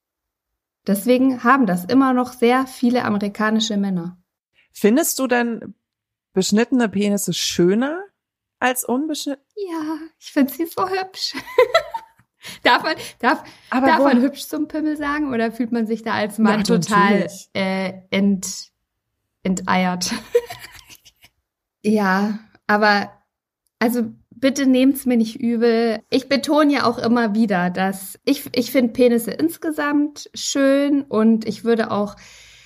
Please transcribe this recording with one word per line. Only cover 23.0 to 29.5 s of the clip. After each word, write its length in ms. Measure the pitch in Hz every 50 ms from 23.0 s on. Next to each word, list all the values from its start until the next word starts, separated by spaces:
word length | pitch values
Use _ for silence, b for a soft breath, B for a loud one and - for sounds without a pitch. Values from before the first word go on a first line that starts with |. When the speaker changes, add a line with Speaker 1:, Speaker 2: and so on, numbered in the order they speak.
| 202 - - _ _ _ _ _ _ _ _ _ _ _ _ _
Speaker 1:
also 240 | 220 247 226 247 226 220 - - _ _
bitte 360 | - - - 269 262 269 277
nehmt's 400 | 262 254 254 262 269 277 262 -
mir 100 | 247 247
nicht 240 | 233 226 220 226 -
übel. 600 | - 233 240 233 233 233 226 226 233 233 220 - - _
Ich 180 | - 269 262 -
betone 440 | 277 262 - 269 302 294 311 294 285
ja 120 | 262 -
auch 140 | 233 233 247
immer 360 | 233 233 233 240 233 220 202
wieder, 360 | 220 233 208 202 175 175 180
dass 480 | 180 190 190 190 196 190 - - - - _
ich, 180 | - 277 277 - - -
ich 160 | - 240 -
find 220 | - 277 254 233 -
Penisse 380 | - 247 247 233 233 226 -
insgesamt 960 | 185 - 302 320